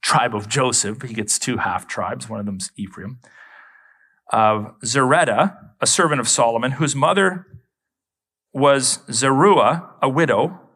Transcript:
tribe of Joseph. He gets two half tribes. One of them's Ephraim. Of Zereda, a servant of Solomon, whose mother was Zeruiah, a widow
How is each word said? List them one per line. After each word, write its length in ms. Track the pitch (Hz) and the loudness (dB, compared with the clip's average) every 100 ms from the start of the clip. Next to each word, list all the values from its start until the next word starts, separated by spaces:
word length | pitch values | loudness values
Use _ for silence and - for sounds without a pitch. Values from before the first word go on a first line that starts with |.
tribe 340 | - 139 - 104 | 0 0 0 -4
of 120 | 104 | -4
Joseph. 540 | 127 127 113 101 107 | -2 0 -2 -4 -8
He 120 | 123 | -10
gets 220 | 110 104 - | -10 -4 -4
two 200 | - 110 | -4 -4
half 320 | 101 90 - | -4 -6 -8
tribes. 400 | - 92 123 113 | -8 -6 -8 -10
One 100 | 110 | -10
of 80 | 104 | -8
them's 240 | 95 - - | -8 -12 -12
Ephraim. 420 | 98 - 95 131 _ - - - - _ _ _ _ _ _ | -14 -12 -14 -14 _ -20 -20 -20 -20 _ _ _ _ _ _
Of 480 | 113 107 107 104 _ | 2 2 2 -4 _
Zereda, 720 | 117 131 127 156 165 107 190 - - _ | -4 0 2 2 2 2 0 -2 -20 _
a 60 | 127 | -2
servant 340 | - 170 143 | 2 2 0
of 80 | 113 | -2
Solomon, 440 | - 117 117 123 | 0 2 0 -4
whose 220 | 131 151 | -2 -4
mother 540 | 139 151 190 190 185 - - _ _ _ _ _ _ _ _ _ | 0 0 2 0 -2 -14 -20 _ _ _ _ _ _ _ _ _
was 480 | 139 143 139 127 - - | 0 4 4 2 -4 -6
Zeruiah, 800 | 117 135 135 190 175 110 170 - - | 0 2 4 6 6 4 2 -6 -4
a 80 | 139 | -2
widow 520 | 135 160 104 151 185 - | 2 2 2 0 -4 -20